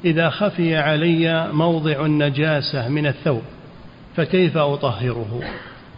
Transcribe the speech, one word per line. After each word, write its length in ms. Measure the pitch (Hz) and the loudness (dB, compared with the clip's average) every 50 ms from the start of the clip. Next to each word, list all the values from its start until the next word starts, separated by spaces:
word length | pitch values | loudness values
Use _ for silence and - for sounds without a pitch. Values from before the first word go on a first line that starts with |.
| - | 2
إذا 240 | 175 156 160 165 156 | 2 2 2 2 0
خفي 480 | - - 208 202 - - 170 165 160 | 0 0 -2 -2 0 0 0 2 2
علي 720 | 156 143 151 156 151 160 175 165 160 165 165 165 160 165 - - | 2 2 2 2 2 2 2 4 4 2 2 2 0 -2 0 0
موضع 520 | 151 165 170 165 160 151 156 151 135 156 | 2 2 2 2 2 0 0 0 0 0
النجاسة 840 | 156 151 151 147 147 135 135 151 160 151 143 - - - 139 113 117 | 2 2 2 2 2 2 0 2 2 2 0 0 -2 -4 -4 -2 -2
من 180 | 143 151 147 | -2 0 0
الثوب 340 | 143 127 - - 165 131 113 113 - - - - - - - - - - - - - - | 0 -2 0 -2 -2 -2 -2 -4 -10 -18 -20 -20 -20 -20 -20 -20 -20 -20 -20 -20 -8 -4
فكيف 420 | - 160 - 185 185 185 165 143 | -4 -2 2 2 2 4 4 4
أطهره؟ 840 | 165 147 143 143 - - 131 110 95 123 123 117 117 113 104 113 123 - - - - - - - - - - - | 2 2 2 0 0 -2 -2 -2 -2 -2 -4 -2 -4 -6 -6 -6 -6 -8 -8 -10 -12 -14 -16 -20 -20 -20 -20 -16